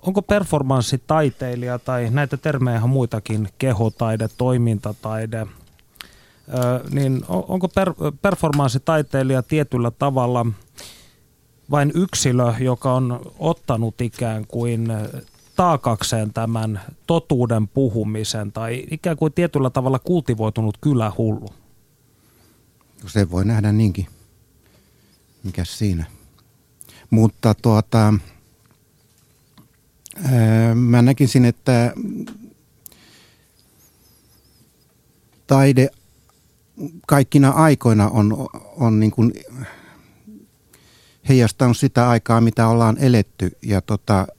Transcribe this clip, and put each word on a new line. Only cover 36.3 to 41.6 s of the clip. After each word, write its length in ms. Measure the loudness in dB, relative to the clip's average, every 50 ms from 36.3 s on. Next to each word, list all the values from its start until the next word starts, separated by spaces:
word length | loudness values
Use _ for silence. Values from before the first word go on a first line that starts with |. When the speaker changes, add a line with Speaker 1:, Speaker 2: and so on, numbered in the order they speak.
| _ _ _ _ _ _ _ _ _ -16 -16 -16 -16 -18 _
Speaker 2:
kaikkina 440 | 0 2 2 2 4 4 4 4 6
aikoina 580 | 4 4 4 4 4 4 2 2 4 4 4 2
on, 380 | 2 2 2 2 0 -4 -6 -10 -12 -16 -20 -18 -6
on 240 | 0 0 2 2 4
niin 100 | 2 0
kuin 220 | 2 2 0 0 0 -4 -16 -18 -16 -16 -16 -16 -16 -20 -20 -20 -20 _ _ _ _ _ _ -20 -20 -20 -20 _ _ _ _ _ _ _ _ _ _ _ _ _ _ _ _ 2
heijastanut 480 | 4 4 4 4 2 _